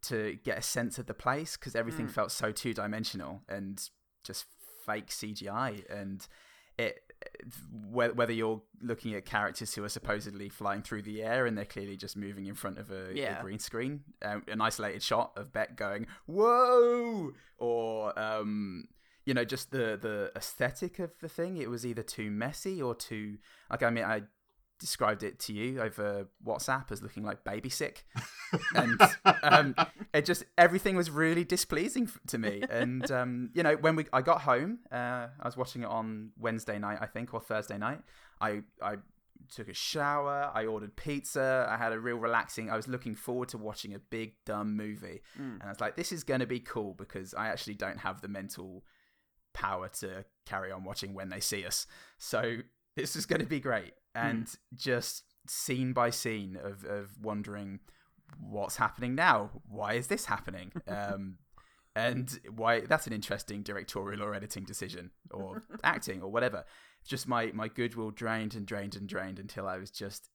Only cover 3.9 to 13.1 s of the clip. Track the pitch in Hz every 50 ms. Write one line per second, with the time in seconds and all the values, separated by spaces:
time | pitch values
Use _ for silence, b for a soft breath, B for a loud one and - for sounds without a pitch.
3.9 | _ _ _ _ _ _ _ - 95 - - - - _ - - - - - -
4.9 | 107 107 104 - - - - 107 107 101 - 98 101 113 131 131 104 104 92 -
5.9 | 87 101 98 98 98 95 - B B B B B B B B B B - 117 110
6.9 | - - _ _ - _ - - - - - - - - - - 113 110 104 101
7.9 | 113 123 120 117 113 120 117 117 117 113 113 110 110 107 - _ _ - 117 120
8.9 | 117 - - 117 107 101 92 - - 107 104 95 - - 110 - - - 104 104
9.9 | - 110 - - 104 107 104 104 101 98 101 101 - - 107 101 101 101 104 -
10.9 | 117 104 101 107 104 107 107 113 117 131 127 120 110 104 101 - - - 98 101
11.9 | 98 95 - 101 - 101 101 98 101 98 98 98 101 - - 98 95 - 104 101
12.9 | 95 95 95 92